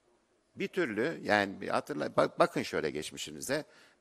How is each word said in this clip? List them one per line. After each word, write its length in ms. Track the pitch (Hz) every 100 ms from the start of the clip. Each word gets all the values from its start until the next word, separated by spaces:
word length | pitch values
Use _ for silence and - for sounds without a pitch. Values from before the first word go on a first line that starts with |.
| _ _ _ _ _ -
bir 120 | 196
türlü, 520 | - 156 104 135 -
yani 380 | - 104 98 95
bir 60 | 95
hatırla-, 480 | 120 - 147 131 113
bak-, 240 | 151 -
bakın 240 | 170 156
şöyle 280 | 113 90 76
geçmişinize, 760 | 71 78 71 - 76 - 147 - - - _